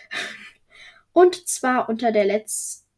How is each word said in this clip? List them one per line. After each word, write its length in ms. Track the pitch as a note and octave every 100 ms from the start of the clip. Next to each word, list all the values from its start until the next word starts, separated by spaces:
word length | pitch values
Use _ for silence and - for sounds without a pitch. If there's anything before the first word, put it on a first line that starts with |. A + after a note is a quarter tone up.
| - - - - -
<laughs> 600 | _ _ - - _ _
Und 360 | E4 F4+ - -
zwar 420 | - B3+ B3+ -
unter 220 | A3+ A#3
der 120 | G#3+ G3+
letzten, 600 | G#3+ - - - - _